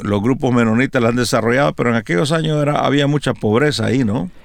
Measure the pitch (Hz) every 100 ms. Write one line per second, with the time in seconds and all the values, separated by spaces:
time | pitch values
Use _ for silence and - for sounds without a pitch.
0 | 101 101 107 127 131 120 113 113 135 131
1 | 113 120 117 123 110 127 147 147 120 117
2 | 107 170 147 165 156 151 147 147 135 139
3 | 139 147 131 120 110 110 147 110 107 123
4 | 117 107 180 -